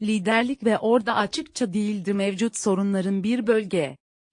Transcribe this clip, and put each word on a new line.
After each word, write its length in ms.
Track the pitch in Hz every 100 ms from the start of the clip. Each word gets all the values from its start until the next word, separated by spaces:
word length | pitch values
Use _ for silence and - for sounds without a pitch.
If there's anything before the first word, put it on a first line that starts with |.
liderlik 600 | 214 214 190 226 247 269
ve 140 | 220 214
orada 380 | 220 247 220 226
açıkça 560 | 202 - - - 240
değildi 420 | 190 208 208 180
mevcut 420 | 202 196 190 226 -
sorunların 680 | 214 190 202 196 185 196
bir 240 | 190 247 226
bölge. 500 | 220 202 185 139 135 _ _ _